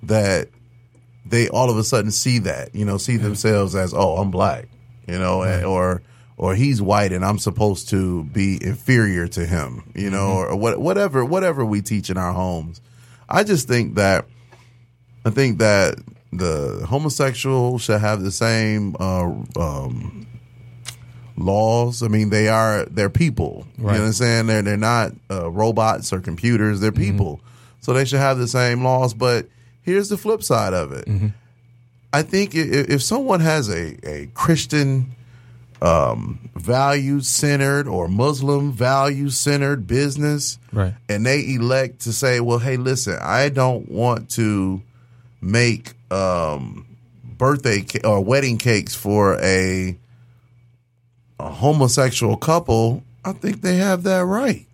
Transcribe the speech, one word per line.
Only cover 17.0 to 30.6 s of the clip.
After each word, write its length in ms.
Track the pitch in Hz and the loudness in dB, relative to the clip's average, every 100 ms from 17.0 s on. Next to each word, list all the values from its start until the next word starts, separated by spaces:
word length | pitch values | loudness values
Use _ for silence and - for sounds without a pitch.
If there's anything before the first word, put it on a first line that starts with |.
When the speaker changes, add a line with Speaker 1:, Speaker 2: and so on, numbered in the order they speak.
| 151 - 139 120 135 131 123 123 | -2 -2 -2 -2 -2 0 0 -2
Speaker 1:
should 220 | - 107 | 0 0
have 200 | 104 107 | 2 -2
the 100 | 95 | -4
same, 640 | 92 117 110 110 107 101 - | -2 0 2 0 0 -2 -2
uh, 320 | 92 92 87 55 57 - | 0 0 -2 -4 -8 -4
um, 680 | 82 71 65 62 - - - - - - - - - - - - - - | -4 -4 -8 -8 -10 -12 -18 -20 -20 -20 -20 -16 -16 -16 -20 -20 -16 -6
laws. 680 | 87 98 110 117 120 120 | 0 2 2 2 0 -2
I 60 | 117 | 0
mean, 220 | 107 107 | 2 2
they 180 | 107 107 | 2 4
are, 360 | 110 110 104 - | 4 2 0 -2
they're 200 | 87 101 | -2 0
people. 560 | - 165 117 76 - - - | 2 2 2 -4 -6 -16 -6
Speaker 2:
Right. 140 | 110 | 0
Speaker 1:
You 40 | 104 | 2
know 40 | |
what 20 | 107 | 2
I'm 40 | |
saying? 340 | 110 120 117 113 | 2 2 2 2
They're, 160 | 110 | 2
they're 140 | 101 104 | 2 0
not, 360 | 110 120 98 - _ | 2 2 0 -4 _
uh, 200 | 95 85 | -6 -6
robots 640 | 87 110 113 110 104 - | 0 0 2 2 0 -2
or 80 | 92 | -6
computers. 600 | 92 82 120 120 107 101 | -6 -4 0 2 2 2
They're 120 | 107 | 0
Speaker 2:
Mm-hmm. 200 | 110 98 | 2 0
Speaker 1:
people. 280 | 101 95 73 - - - _ | 0 0 -2 -16 -20 -20 _
So 120 | - | -2
they 120 | 127 | 0
should 140 | 135 135 | 2 2
have 180 | 139 131 | 2 2
the 80 | 123 | 0
same 340 | 127 123 120 | 2 2 2
laws. 300 | 127 127 127 | 2 2 0
But 340 | 107 127 120 - _ - _ | 0 0 0 -2 _ -20 _
here's 260 | - 190 202 | -2 0 0
the 80 | 208 | -4
flip 260 | 208 214 | -2 -2
side 320 | 208 120 | 0 0